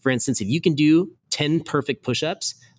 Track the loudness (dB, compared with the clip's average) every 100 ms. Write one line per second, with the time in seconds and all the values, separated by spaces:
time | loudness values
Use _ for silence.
0 | 0 0 0 -2 0 0 0 2 4 4
1 | 2 -6 -10 -4 0 0 0 -4 -2 -4
2 | -4 -4 -4 -4 -8 -10 -20